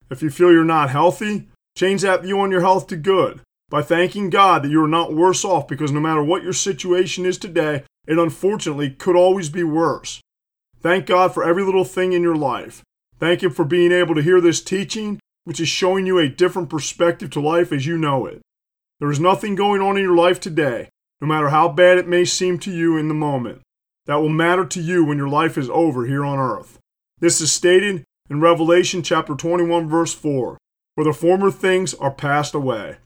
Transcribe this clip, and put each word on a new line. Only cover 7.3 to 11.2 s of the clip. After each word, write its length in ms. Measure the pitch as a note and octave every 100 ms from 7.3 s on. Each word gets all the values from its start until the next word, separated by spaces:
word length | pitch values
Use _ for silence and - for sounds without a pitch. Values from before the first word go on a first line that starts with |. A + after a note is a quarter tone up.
| F3+
today, 460 | G3+ E3 D3+ C#3+ - _ -
it 100 | E3
unfortunately 720 | E3 - F#3+ G#3 D#3+ C#3+ C#3+
could 260 | C3+ F#3
always 340 | F3 F3+ G3 D#3
be 140 | F3
worse. 560 | E3 D#3 D#3+ A#2+ - - _ _ _ _ _ _
Thank 260 | E3 F#3
God 280 | - F#3